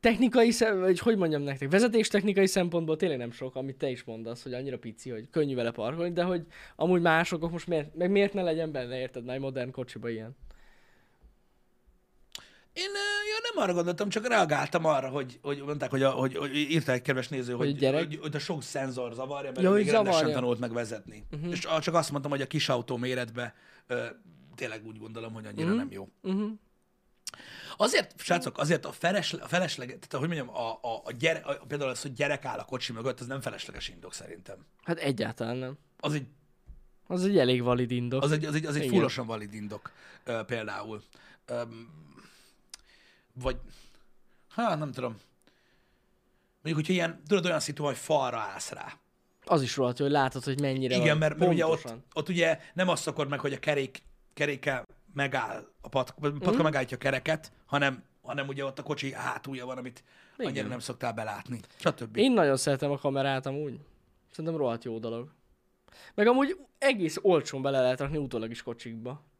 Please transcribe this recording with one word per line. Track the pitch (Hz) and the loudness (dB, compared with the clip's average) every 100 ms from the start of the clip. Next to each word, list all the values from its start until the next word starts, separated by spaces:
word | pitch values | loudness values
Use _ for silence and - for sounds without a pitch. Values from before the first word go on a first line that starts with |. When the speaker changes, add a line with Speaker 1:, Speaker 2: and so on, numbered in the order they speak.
Speaker 1:
Technikai | 233 214 247 247 233 | 4 6 6 8 6
szem-, | 226 220 196 | 6 4 4
vagy | 185 180 | 4 4
hogy | 240 220 | 4 4
mondjam | 170 151 | 4 2
nektek, | 143 135 139 | 0 -4 2
vezetéstechnikai | 185 233 226 214 202 196 196 185 | 4 6 4 4 2 2 4 4
szempontból | 196 175 170 160 156 | 4 2 0 0 0
tényleg | 185 135 | 0 0
nem | 120 | -4
sok, | 123 131 131 | -8 -8 -6
amit | 135 131 | -8 -4
te | 143 | -4
is | 123 | -4
mondasz, | - 113 113 120 | -8 -10 -8 -10
hogy | 135 | -8
annyira | 123 139 127 | -8 -6 -8
pici, | 120 107 131 | -10 -12 -10
hogy | 113 117 | -10 -4
könnyű | 165 147 | 0 0
vele | 127 117 | 2 0
parkolni, | 113 110 160 175 | -2 -4 -2 -2
de | 175 | 0
hogy | 175 175 156 - - - | 0 0 -4 -18 -20 0
amúgy | 165 180 | 4 6
mások, | 170 160 170 170 165 | 6 6 4 0 -2
most | 170 - | -4 -2
miért, | 165 147 | -2 -2
meg | 160 180 | -2 2
miért | 202 202 | 4 4
ne | 202 | 2
legyen | 180 160 160 | 0 0 -2
benne, | 143 120 127 | -4 -4 -4
érted, | 127 127 | -6 -8
már | 120 | -6
egy | 131 | -4
modern | 135 131 123 | -4 -4 -6
kocsiba | 127 123 - 117 | -6 -10 -8 -6
ilyen? | 113 110 135 - - - - _ _ _ _ - _ _ _ _ _ _ _ _ _ _ - - - _ | -6 -8 -14 -20 -20 -20 -20 _ _ _ _ -20 _ _ _ _ _ _ _ _ _ _ -20 -20 -20 _
Speaker 2:
Én, | - 381 | -8 -4
ö, | 403 403 415 415 | -2 -2 -2 -2
ja, | 427 480 | -2 -2
nem | 403 | 0
arra | 202 | 0
gondoltam, | 175 170 170 208 | 2 0 -2 -2
csak | 214 233 | -2 2
reagáltam | 226 170 143 143 175 | 2 4 2 0 0
arra, | 160 143 131 | 2 2 0
hogy, | 139 131 - | -4 -6 -8
hogy | 139 143 | -6 -6
mondták, | 139 147 131 | -4 -4 -2
hogy | 135 | 4
a, | 135 | 4
hogy, | 131 131 - | 4 0 0
hogy | 143 143 | -2 0
írta | 147 160 - | 2 2 2
egy | 127 | 0
kedves | 123 131 123 | 2 -2 0
néző, | 135 123 | -4 -4
Speaker 1:
Hogy | 123 143 | -2 0
Speaker 2:
hogy, | 143 | 2
Speaker 1:
gyerek? | 131 143 165 | 4 4 0
Speaker 2:
hogy, | 151 | -6
hogy | 156 151 | -6 -6
a | |
sok | - 160 | -4 -6
szenzor | 120 143 135 127 123 | -6 -6 -4 -4 -6
zavarja, | 117 131 143 139 | -6 -6 -6 -6
mert | 127 | 2
Speaker 1:
Ja, | 185 | 6
Speaker 2:
ő | |
Speaker 1:
hogy | 208 | 6
Speaker 2:
még | 208 | 6
rendesen | 220 196 165 | 4 6 4
Speaker 1:
zavarja. | 156 143 | 4 2
Speaker 2:
tanult | 123 117 | 0 0
meg | 120 | -2
vezetni. | 117 113 110 101 107 104 | -4 -4 -8 -12 -16 -12
Speaker 1:
Mhm. | 151 170 | -8 -6
Speaker 2:
És | 170 | -4
a-, | - 160 | 0 0
csak | 151 | 2
azt | 170 147 | 2 2
mondtam, | 143 139 | -2 -2
hogy | 139 | -2
a | 135 | 0
kis | 156 - | 0 2
autó | 127 120 127 | 0 0 -2
méretbe, | 127 127 120 117 120 - - - _ | -2 -2 -4 -6 -8 -10 -20 -20 _
ö, | 120 117 117 95 76 67 | -4 -4 -10 -20 -20 -20
tényleg | - 123 110 110 | -10 -8 -8 -12
úgy | 110 | -14
gondolom, | 110 113 113 | -12 -10 -10
hogy | 110 107 | -10 -10
annyira | 104 160 | -4 0
Speaker 1:
Mhm. | 220 | 2
Speaker 2:
nem | 277 | 0
jó. | 196 196 _ | -8 -14 _
Speaker 1:
Mhm. | 196 190 214 220 _ _ _ _ _ _ - - - - - - | -4 -2 -2 -6 _ _ _ _ _ _ -18 -16 -18 -16 -16 0
Speaker 2:
Azért, | 220 392 - - | 2 2 0 -8
srácok, | - 175 - - | 0 0 0 -2
azért | 151 165 | 0 0
a | - | -2
felesle-, | - 170 196 160 165 | -2 0 0 -2 -6
a | - | -2
felesleg-, | 175 170 - 123 | 0 0 -4 -10
tehát, | - - 135 156 | -14 -8 -4 -2
hogy | 165 | -4
mondjam, | 123 - | -6 -4
a, | 113 | -4
a, | 110 120 113 | -4 -6 -6
a | - | -8
gyere-, | 123 160 160 | -2 0 0
a, | - 139 117 | -4 -6 -4
például | 147 135 | -4 -4
az, | 120 | -4
hogy | 143 | -8
gyerek | 123 143 143 | -2 0 0
áll | 131 117 | -4 -8
a | |
kocsi | - 127 - | -8 -6 -6
mögött, | 117 123 120 | -4 -4 -6
az | 123 | -8
nem | 135 | -6
felesleges | - 101 - - - | -6 -8 -12 -10 -12
indok | 85 - | -12 -14
szerintem. | - 82 85 - - - _ | -14 -14 -16 -16 -20 -20 _
Speaker 1:
Hát | - 170 | -6 -2
egyáltalán | 147 123 110 113 113 123 | -2 -2 -4 -4 -6 -6
nem. | 127 143 _ _ | -8 -12 _ _
Speaker 2:
Az | 147 | -4
egy | 151 123 _ _ _ _ - - _ _ | -4 -6 _ _ _ _ -20 -20 _ _
Speaker 1:
Az | 180 | 0
egy | 185 196 | 4 6
elég | 123 127 | 6 4
valid | 120 123 123 | 4 2 2
indok. | 123 120 131 | -2 -2 0
Speaker 2:
az | 143 | 2
egy, | 156 | 2
az | 151 | 0
egy, | 151 156 | -2 0
az | |
egy | 147 | -2
Speaker 1:
Igen. | 143 | 4
Speaker 2:
fullosan | 185 139 127 117 | 4 4 0 -6
valid | 113 104 | -6 -8
indok, | 107 104 104 - - - - | -10 -10 -10 -14 -20 -20 -16
ö, | - 117 | -6 -6
például. | 107 117 107 104 107 107 - - - - - | -4 -6 -6 -8 -10 -12 -14 -20 -20 -20 -8
Öm, | 120 117 113 117 78 78 - - - _ _ _ - _ _ _ _ _ - | -8 -6 -12 -18 -20 -20 -20 -20 -20 _ _ _ -20 _ _ _ _ _ -4
vagy, | 131 120 - - - - _ - _ _ _ | -4 -4 -10 -18 -20 -20 _ -20 _ _ _
hát | - 226 160 | -2 0 0
nem | 151 | -4
tudom. | 127 123 107 _ _ _ _ _ _ _ _ _ _ _ _ _ _ | -4 -6 -8 _ _ _ _ _ _ _ _ _ _ _ _ _ _
Mondjuk, | 156 | -4
hogyha | 156 156 | -2 2
ilyen, | 185 143 - - | 2 0 -4 0
tudod, | 202 | 2
olyan | 175 160 | 4 0
szitu, | - 147 | -2 -2
hogy | 147 123 | -2 -2
falra | - 151 127 117 | 2 2 2 -2
állsz | 104 - - | -6 -6 -10
rá. | - - - _ _ _ _ | -10 -12 -14 _ _ _ _
Speaker 1:
Az | - 165 | 2 2
is | 127 - | 4 2
rohadt | 127 123 | 0 2
jó, | |
hogy | 143 | 2
látod, | 143 131 131 | 4 4 0
hogy | 131 135 | -4 0
mennyire | 143 131 131 127 | 0 0 2 4
Speaker 2:
Igen, | 156 | 4
Speaker 1:
van. | 151 | 4
Speaker 2:
mert, | 156 147 | 2 4
mert | 180 | 4
ugye | 170 160 | 6 4
ott, | |
Speaker 1:
Pontosan. | 156 123 113 - | 2 -2 -12 -8
Speaker 2:
ott | - 156 | -6 -2
ugye | 175 165 160 - | 2 2 2 -4
nem | - 185 | -2 0
azt | 165 | 2
szokod | - 151 151 | -2 -2 -2
meg, | 143 | -2
hogy | 143 | -2
a | 135 | -2
kerék, | - 147 135 - - - _ | 0 0 0 -8 -20 -20 _
kerékkel | - 147 139 147 131 - - _ | -2 -2 0 -2 -2 -6 -20 _
megáll | 139 139 131 113 - - _ | -4 0 0 -2 -6 -12 _
a | - | -2
pat-, | 135 123 - | 0 0 -2
vagy | 147 | -2
patka | 147 180 | 0 2
Speaker 1:
Mhm. | 226 | 4
Speaker 2:
megállítja | 156 143 127 127 | 4 2 -2 -2
a | |
kereket, | 139 131 - 156 - _ _ | -2 0 0 -2 -4 _ _
hanem, | 143 139 131 - _ | 2 2 0 -14 _
hanem | - 123 139 | -8 -6 -6
ugye | 139 | -4
ott | 139 135 | -6 -8
a | |
kocsi | 135 143 139 | -6 -4 -4
hátulja | 131 131 - - 131 127 | -6 -6 -6 -8 -10 -8
van, | 131 | -8
amit | 123 120 _ _ - - | -10 -14 _ _ -20 -8
Speaker 1:
Igen. | 214 | -4
Speaker 2:
annyira | 135 - | -4 -6
nem | 120 | -8
szoktál | - 117 123 | -8 -6 -4
belátni. | 110 110 101 - 117 - - | -4 -6 -8 -8 -12 -12 -2
Stb. | 175 - 117 107 | -2 0 -6 2
Speaker 1:
Én | 247 | 6
nagyon | 233 151 135 | 6 6 4
szeretem | - 135 147 | 2 0 0
a | 143 | 0
kamerát | 147 135 139 135 131 | 0 0 0 0 -2
amúgy. | 139 147 127 - _ _ _ _ | -6 -6 -8 -16 _ _ _ _
Szerintem | - 160 165 | -8 -6 0
rohadt | 131 117 | 0 0
jó | 123 113 | -4 -6
dolog. | 113 113 139 _ _ _ _ _ _ - - | -6 -6 -10 _ _ _ _ _ _ -20 -12
Meg | - 214 | 4 6
amúgy | 254 277 381 - _ | 8 4 0 -10 _
egész | 277 247 165 - | 2 4 0 2
olcsón | 202 165 - 139 | 6 6 4 -4
bele | 135 139 | 0 4
lehet | 127 127 | 4 4
rakni | 139 156 | 0 -2
utólag | 139 120 113 | -2 -4 -4
is | 117 | -8
kocsikba. | - 117 120 113 120 143 _ | -8 -10 -10 -10 -10 -12 _